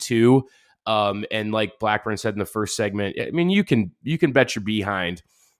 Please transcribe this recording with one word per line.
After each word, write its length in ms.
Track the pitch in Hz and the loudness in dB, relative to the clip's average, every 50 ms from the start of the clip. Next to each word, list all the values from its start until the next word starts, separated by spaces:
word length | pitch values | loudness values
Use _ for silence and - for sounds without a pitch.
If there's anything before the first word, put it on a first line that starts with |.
to. 480 | - - 123 113 117 120 131 135 127 - _ _ _ _ _ _ - | -4 0 2 6 6 6 6 4 2 -2 _ _ _ _ _ _ -4
Um, 400 | 113 110 107 104 101 101 104 107 - | -2 0 0 0 0 -2 -4 -6 -6
and 220 | 113 110 107 107 | -4 -4 -2 -2
like 260 | 107 110 107 98 - - | 0 0 -2 -2 -4 -4
Blackburn 380 | 110 107 107 107 - 110 107 | -2 0 0 0 0 -4 -4
said 160 | 98 - 113 | -2 -2 -4
in 60 | 101 104 | -2 -2
the 80 | 98 | -6
first 300 | - - 110 107 98 - | -4 -4 -4 -4 -4 -2
segment, 400 | - 110 107 98 104 101 98 - - | -2 -2 -2 -2 -2 -4 -4 -4 -6
I 100 | 117 - | -6 -4
mean, 200 | - 170 170 180 | -2 0 2 2
you 120 | 196 202 | 2 2
can, 300 | 202 - 135 113 104 87 - _ | 2 2 2 0 0 -2 -6 _
you 140 | - 131 160 | -6 -4 -2
can 160 | 165 - 143 | 0 0 2
bet 240 | 123 135 127 - - | 4 4 2 2 0
your 80 | 113 101 | -6 -4
behind 580 | 101 107 107 95 101 101 95 90 85 90 87 _ _ _ _ _ _ _ | -4 -2 -2 -2 -2 -2 -4 -4 -4 -6 -8 _ _ _ _ _ _ _